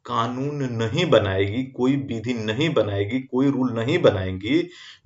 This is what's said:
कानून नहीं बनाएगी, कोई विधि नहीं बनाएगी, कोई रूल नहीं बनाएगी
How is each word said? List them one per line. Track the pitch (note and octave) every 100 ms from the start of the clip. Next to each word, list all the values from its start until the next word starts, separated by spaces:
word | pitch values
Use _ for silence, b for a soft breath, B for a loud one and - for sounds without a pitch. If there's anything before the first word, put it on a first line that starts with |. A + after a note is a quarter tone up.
कानून | - A#2+ A#2+ B2+ C#3+ D3
नहीं | B2+ A#2 A2+ D#3+ E3+
बनाएगी, | A#2 G2 F#2+ G2 A#2+
कोई | C3 - B2+ C#3
विधि | C3+ A2+ A#2
नहीं | A#2+ G#2+ A2 E3
बनाएगी, | A2+ G#2 G2+ G2+ C3
कोई | - B2+ C#3
रूल | B2+ B2+
नहीं | A2+ A#2 E3+
बनाएगी | B2+ F#2+ F#2 F#2 G#2+ D#3+ F3 B B B